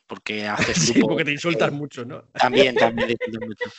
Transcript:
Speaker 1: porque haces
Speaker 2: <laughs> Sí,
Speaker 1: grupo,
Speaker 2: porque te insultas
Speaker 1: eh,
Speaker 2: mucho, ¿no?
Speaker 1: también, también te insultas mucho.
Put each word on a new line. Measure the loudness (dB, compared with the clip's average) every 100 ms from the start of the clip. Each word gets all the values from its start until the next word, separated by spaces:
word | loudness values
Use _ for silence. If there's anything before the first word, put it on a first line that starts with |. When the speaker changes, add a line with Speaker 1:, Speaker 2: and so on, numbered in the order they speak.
| -16
Speaker 1:
porque | -14 -8 -6 -4
haces | -2 0 2
Speaker 2:
<laughs> | 2
Sí, |
Speaker 1:
grupo, | 4 4
Speaker 2:
porque | 2 -2
te |
insultas | -2 -2 0 0
Speaker 1:
eh, |
Speaker 2:
mucho, | -2 -8 -10 -12
¿no? | -14 -12
Speaker 1:
también, | 0 2 4 4 4
también | 2 2 -2
te | -2 -4
insultas | -8 -10
mucho. | -8 -10